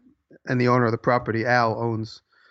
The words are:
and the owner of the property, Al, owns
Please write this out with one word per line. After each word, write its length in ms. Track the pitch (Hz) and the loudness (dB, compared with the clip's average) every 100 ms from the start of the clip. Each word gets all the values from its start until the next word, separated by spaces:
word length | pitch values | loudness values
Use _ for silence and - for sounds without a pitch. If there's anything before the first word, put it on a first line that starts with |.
| _ _ _ - - | _ _ _ -16 -4
and 120 | 127 | 0
the 80 | 123 | 2
owner 160 | 123 120 | 4 2
of 60 | |
the 60 | 113 | 0
property, 460 | - 123 120 110 120 | 0 0 0 -4 0
Al, 320 | 123 117 110 | 0 0 -2
owns 420 | 117 110 110 - _ _ _ | -4 -6 -8 -14 _ _ _